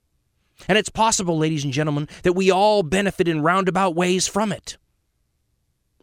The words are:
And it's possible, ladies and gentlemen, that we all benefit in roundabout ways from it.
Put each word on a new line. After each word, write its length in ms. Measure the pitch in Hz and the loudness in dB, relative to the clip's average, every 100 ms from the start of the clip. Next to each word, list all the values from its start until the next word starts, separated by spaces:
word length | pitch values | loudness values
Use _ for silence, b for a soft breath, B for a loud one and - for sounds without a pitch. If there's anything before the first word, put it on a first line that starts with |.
| _ _ _ _ _ _ B | _ _ _ _ _ _ B
And 100 | 208 | 0
it's 100 | - | 0
possible, 480 | - 220 220 175 160 | 0 0 0 -2 0
ladies 280 | 156 160 | 0 -2
and 80 | 143 | -4
gentlemen, 360 | 131 151 147 151 B | -2 -2 -2 -6 B
that 100 | 180 | 0
we 180 | 180 190 | 2 2
all 320 | 185 208 208 | 4 4 2
benefit 460 | 156 190 202 - 170 | 0 0 0 -2 -2
in 140 | 156 | 0
roundabout 520 | 156 190 185 180 190 | 0 0 0 0 0
ways 320 | 165 180 185 - | 0 0 0 -2
from 260 | 202 214 | -2 -2
it. 260 | 156 - - _ _ _ _ _ _ _ _ _ _ _ _ | -4 -10 -20 _ _ _ _ _ _ _ _ _ _ _ _